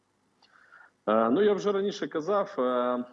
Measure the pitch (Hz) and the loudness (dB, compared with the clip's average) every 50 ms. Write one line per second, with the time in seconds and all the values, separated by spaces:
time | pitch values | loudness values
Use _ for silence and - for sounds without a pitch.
0 | _ _ _ _ _ _ _ _ _ _ _ _ _ _ - - - _ _ _ | _ _ _ _ _ _ _ _ _ _ _ _ _ _ -20 -20 -20 _ _ _
1 | _ - 107 110 113 113 123 190 208 208 208 185 165 202 202 196 196 202 196 - | _ 0 2 2 4 4 4 4 4 4 2 2 0 -2 -2 0 -2 -4 -4 -6
2 | 196 190 - 160 151 175 208 202 185 - - - 127 127 123 123 123 123 123 123 | -8 -6 -6 -4 -2 -2 -2 -2 -2 -2 -4 -2 -2 0 0 0 0 0 -2 -2
3 | 123 - | -4 -8